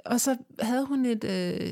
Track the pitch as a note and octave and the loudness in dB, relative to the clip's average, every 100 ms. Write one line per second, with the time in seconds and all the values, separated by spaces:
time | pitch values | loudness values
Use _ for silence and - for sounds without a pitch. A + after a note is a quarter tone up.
0 | - A#3+ C#4 B3+ - - A3+ B3 C#4 C#4 | -2 0 2 0 -4 -4 0 0 0 2
1 | B3+ A3 - F#3+ F3+ - - | 2 0 0 -2 -2 -2 -4